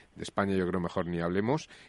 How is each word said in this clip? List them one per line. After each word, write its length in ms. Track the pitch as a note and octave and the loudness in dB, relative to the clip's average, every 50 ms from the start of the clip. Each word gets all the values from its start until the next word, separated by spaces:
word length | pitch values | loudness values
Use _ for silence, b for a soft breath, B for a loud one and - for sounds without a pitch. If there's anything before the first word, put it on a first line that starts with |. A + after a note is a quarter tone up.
| B B _ | B B _
De 80 | - - | -12 -12
España 320 | - - G#2 G2+ G2 G2 | -4 -2 0 0 2 2
yo 140 | F#2+ F2+ F2 | 2 2 2
creo 120 | F2+ F#2 | 0 0
mejor 260 | F2 E2+ - F#2+ E2+ | -2 -2 -2 -2 -2
ni 120 | F2 F2 E2+ | -2 -2 -2
hablemos. 500 | E2+ F2 F2+ G2 G#2 A#2 D3 D#3 - b b b b | 0 0 0 2 2 2 2 0 -2 b b b b